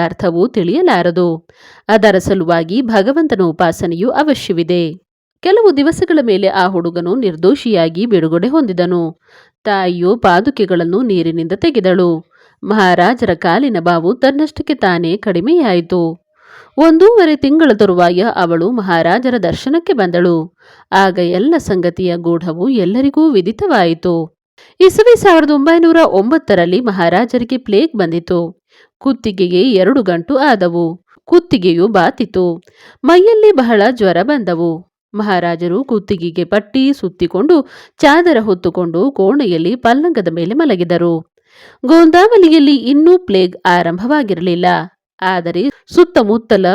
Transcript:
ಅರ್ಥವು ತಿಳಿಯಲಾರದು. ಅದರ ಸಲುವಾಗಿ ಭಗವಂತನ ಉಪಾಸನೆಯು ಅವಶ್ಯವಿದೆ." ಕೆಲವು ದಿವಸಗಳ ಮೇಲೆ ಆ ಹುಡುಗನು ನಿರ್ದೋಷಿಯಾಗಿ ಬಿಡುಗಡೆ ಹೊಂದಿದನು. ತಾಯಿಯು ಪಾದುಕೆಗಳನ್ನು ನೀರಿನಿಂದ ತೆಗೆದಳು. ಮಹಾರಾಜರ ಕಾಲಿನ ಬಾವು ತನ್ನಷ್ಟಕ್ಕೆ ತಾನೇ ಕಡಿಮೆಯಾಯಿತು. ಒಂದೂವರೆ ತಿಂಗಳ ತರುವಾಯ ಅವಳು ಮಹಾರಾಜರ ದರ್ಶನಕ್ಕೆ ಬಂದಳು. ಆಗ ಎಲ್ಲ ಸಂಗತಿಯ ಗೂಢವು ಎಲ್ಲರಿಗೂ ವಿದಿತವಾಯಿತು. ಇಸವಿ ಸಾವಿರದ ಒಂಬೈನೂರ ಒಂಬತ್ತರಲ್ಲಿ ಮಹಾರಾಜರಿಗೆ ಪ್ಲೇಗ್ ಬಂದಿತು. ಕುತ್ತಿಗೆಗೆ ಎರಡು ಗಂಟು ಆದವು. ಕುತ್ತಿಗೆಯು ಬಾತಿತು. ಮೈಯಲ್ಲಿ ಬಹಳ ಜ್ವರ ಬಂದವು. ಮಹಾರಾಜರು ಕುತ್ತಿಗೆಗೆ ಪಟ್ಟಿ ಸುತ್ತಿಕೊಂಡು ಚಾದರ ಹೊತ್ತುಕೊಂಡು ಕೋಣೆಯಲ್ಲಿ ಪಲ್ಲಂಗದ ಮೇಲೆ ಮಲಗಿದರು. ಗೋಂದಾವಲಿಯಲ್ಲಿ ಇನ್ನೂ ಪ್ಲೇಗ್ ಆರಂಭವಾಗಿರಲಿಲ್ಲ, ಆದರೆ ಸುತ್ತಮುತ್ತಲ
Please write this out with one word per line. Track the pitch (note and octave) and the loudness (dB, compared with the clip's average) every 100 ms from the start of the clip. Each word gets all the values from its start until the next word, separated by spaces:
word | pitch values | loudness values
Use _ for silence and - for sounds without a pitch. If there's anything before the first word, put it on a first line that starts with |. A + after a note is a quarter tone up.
ಅರ್ಥವು | E3+ - F#3 E3 F3+ | -2 -4 -4 -2 -2
ತಿಳಿಯಲಾರದು. | G#3+ E3+ C4+ F4+ - F3+ E3+ F3 E3 _ _ - - - | -2 -2 0 0 0 0 0 -2 -4 _ _ -20 -14 -2
ಅದರ | G#3+ G#3 F#3+ | 2 2 2
ಸಲುವಾಗಿ | - F#3+ E3 E3+ E3 A3 | 0 -2 0 -2 -2 -4
ಭಗವಂತನ | A#3+ A3 G3+ D4 D#4 G3+ | 0 0 0 0 -2 0
ಉಪಾಸನೆಯು | F3 D#3+ E3+ E3 F3 E3+ A#3 | -2 0 -2 -2 -6 -4 -2
ಅವಶ್ಯವಿದೆ." | - D4+ B3+ - E3+ E3 F3 E3 F3+ _ _ _ _ | -2 -2 -2 -4 -4 -2 -2 -4 -8 _ _ _ _
ಕೆಲವು | F4+ G#4+ G#4+ C#4 | 0 2 2 2
ದಿವಸಗಳ | D4 E4+ F4+ D#4 | 0 -2 0 0
ಮೇಲೆ | A#3+ F#3+ F#3+ | 0 0 0
ಆ | G3 F3+ | 0 -2
ಹುಡುಗನು | F#3 E3+ F3 F3 B3 | -2 -4 -6 -4 -2
ನಿರ್ದೋಷಿಯಾಗಿ | G#3 D#3+ F3+ C#4+ A#3+ F#3+ E3 E3 A#3 | -4 0 0 0 -2 0 0 -2 -2
ಬಿಡುಗಡೆ | F#3 D#3+ E3+ A3+ | 0 0 -2 0
ಹೊಂದಿದನು. | D#4 A#3 F3+ F3 F3 E3 D#3+ _ _ _ _ | -2 -2 -2 -2 -2 -4 -10 _ _ _ _
ತಾಯಿಯು | G#3+ G3 F3+ F3 F3+ A3 | -4 -2 -2 -2 -2 0
ಪಾದುಕೆಗಳನ್ನು | F#3+ F3 B3 B3+ G3 F3 E3+ G3 | 2 2 0 -2 -2 0 -2 -2
ನೀರಿನಿಂದ | B3 F3+ E3 E3 E3 G3 | -2 -2 -2 -4 -6 -2
ತೆಗೆದಳು. | E4+ B3 F#3 F3+ F3 D#3+ - _ _ _ | -2 0 0 2 0 -2 -8 _ _ _
ಮಹಾರಾಜರ | F#3+ G#3+ F#3 E3+ F3+ A#3+ A3+ | -4 2 2 4 2 0 -4
ಕಾಲಿನ | E3 F3+ A3 C#4 G3 | -2 -2 0 -2 -2
ಬಾವು | E3+ E3+ E3+ | -2 0 -2
ತನ್ನಷ್ಟಕ್ಕೆ | B3 C4 C#4 D4+ - D#4 | 0 0 0 -4 -6 -8
ತಾನೇ | C#4 F#3+ E3+ E3+ G3+ | -4 -2 -2 -2 -4
ಕಡಿಮೆಯಾಯಿತು. | G#3 F3 A3 F4 B3 F3 E3+ F3+ E3 E3 _ _ _ - - - | -4 -4 0 0 2 -2 -2 -4 -4 -6 _ _ _ -20 -10 0
ಒಂದೂವರೆ | E4 D#4+ G4 A#4 D#4+ C#4+ | 4 6 6 4 2 2
ತಿಂಗಳ | C#4 D#4 D4+ | 0 2 2
ತರುವಾಯ | G#3 G3+ F3+ F3 F3 A3+ - | 2 2 2 2 2 -2 -2
ಅವಳು | E3+ E3 F3+ | -2 0 -2
ಮಹಾರಾಜರ | B3 F#3+ E3+ E3 G#3 B3+ A#3+ | -4 -2 0 0 0 -2 -2
ದರ್ಶನಕ್ಕೆ | E3+ - C4 E4 E4+ | -4 -4 -4 -4 -2
ಬಂದಳು. | C#4 F3+ F3 F3 E3 D#3+ _ _ _ - | -2 0 0 0 0 -4 _ _ _ -4
ಆಗ | F#3+ F#3+ F3 | 0 0 0
ಎಲ್ಲ | F3 F3+ C4+ E4 | -2 -2 0 -2
ಸಂಗತಿಯ | - F#3+ F3 E3+ F#3 E3+ | -2 -2 -2 -4 -4 -4
ಗೂಢವು | E3+ E3+ F#3 E3+ A3+ | -2 -4 -4 -4 -2
ಎಲ್ಲರಿಗೂ | B3 F3 A#3 C#4 D4+ D#4+ | 0 0 0 -2 0 2
ವಿದಿತವಾಯಿತು. | G#3+ F3+ A3+ G4 B3 E3+ E3 F3+ E3+ D#3+ _ _ _ _ - | 2 -2 -4 -2 0 0 -2 -2 -4 -6 _ _ _ _ 0
ಇಸವಿ | F#4 - A4+ A4+ | 2 4 4 4
ಸಾವಿರದ | G4 E4 D4 | 4 2 2
ಒಂಬೈನೂರ | D4 D4 E4+ E4 E4 D#4 | 0 2 2 4 4 2
ಒಂಬತ್ತರಲ್ಲಿ | F#3+ A3 D#4 - F#3+ E3+ F#3 | 0 0 -2 0 0 2 0
ಮಹಾರಾಜರಿಗೆ | B3 F#3+ E3+ F3+ A#3+ B3 A#3+ C4 | -2 -2 0 0 -2 -4 -4 -6
ಪ್ಲೇಗ್ | C4 G3+ D#4+ A3 | -2 0 0 -2
ಬಂದಿತು. | E3 E3+ E3+ F3+ E3 - _ _ _ _ | -4 -4 -4 -4 -4 -12 _ _ _ _
ಕುತ್ತಿಗೆಗೆ | C4+ C4 A3 F#3+ F3 F3+ | -4 -4 -6 -4 0 2
ಎರಡು | C4 F#3+ F#3 C#4 | 2 2 2 0
ಗಂಟು | F#3 E3+ E3+ C4+ | 0 -4 -2 -2
ಆದವು. | D4 A3 F3 E3+ E3 F3+ _ _ | 0 0 0 -2 -4 -6 _ _
ಕುತ್ತಿಗೆಯು | - F4 F4 B3 F3+ E3+ G#3 | 0 0 2 -2 0 0 0
ಬಾತಿತು. | G3 E3+ - G#3 F#3+ F3 E3+ _ _ - - | 2 0 -2 -6 -2 -4 -4 _ _ -20 -6
ಮೈಯಲ್ಲಿ | B3+ F4 G#4 A4 G#4+ | 2 4 4 4 4
ಬಹಳ | E4 A#3+ G#3+ G#3+ | 4 2 2 2
ಜ್ವರ | B3 F#3+ E3+ | 0 0 0
ಬಂದವು. | A3+ D4 F#3 E3 E3+ E3 - _ _ | 0 -2 -2 -2 -2 -4 -12 _ _
ಮಹಾರಾಜರು | G#3 G#3 F3+ E3+ E3 F3 F#3+ | -8 -2 -2 -2 -4 -4 -4
ಕುತ್ತಿಗೆಗೆ | C4+ A3 G3+ G3 E3+ E3+ | -2 -4 -4 -6 -6 -6
ಪಟ್ಟಿ | E3+ G#3 G#3+ C4+ C4+ | -2 -4 -2 -2 -2
ಸುತ್ತಿಕೊಂಡು | C#4 F#3 - F3 F#3 D4 E4 - - - - | -2 -6 -6 -4 -2 2 2 0 -14 -18 0
ಚಾದರ | C#4+ D#4 F4 C4 | 2 4 2 0
ಹೊತ್ತುಕೊಂಡು | G#3+ F3+ F3+ F3+ E3+ E3 C4+ | 0 -2 -4 -4 -4 -2 -2
ಕೋಣೆಯಲ್ಲಿ | C4+ F#3+ C#4+ A3+ E3 F3 B3 | 0 0 0 -2 -2 -2 -2
ಪಲ್ಲಂಗದ | A#3 C4 E4+ C#4 E3+ | 0 0 0 -2 -4
ಮೇಲೆ | E3 E3+ | -4 -4
ಮಲಗಿದರು. | C#4 D#4+ F#3 F3 E3+ F3 E3 - _ _ _ - - B3+ | -2 -2 0 0 0 0 -2 -6 _ _ _ -20 -8 2
ಗೋಂದಾವಲಿಯಲ್ಲಿ | E4 E4 F4 G#4+ A4+ E4 D#4+ C#4+ C#4 | 4 6 6 4 6 6 6 4 2
ಇನ್ನೂ | A#3 C#4+ D#4+ F4+ | 2 2 4 2
ಪ್ಲೇಗ್ | F4+ F#3+ F#3 - F#3 | 2 0 0 -2 0
ಆರಂಭವಾಗಿರಲಿಲ್ಲ, | F3 E3+ F3 A#3+ D4+ A3 E3+ F#3 F3 F3+ E3+ F#3 _ _ - | 0 0 -4 -2 -2 -2 -4 -2 -2 0 -2 -6 _ _ -8
ಆದರೆ | F#3 F#3 E3+ F3 C4+ - - | -4 -4 -4 -4 -4 -6 -4
ಸುತ್ತಮುತ್ತಲ | - F4 D#4 G#3 A3+ A3+ G3+ F3+ | 0 2 2 0 -2 0 0 0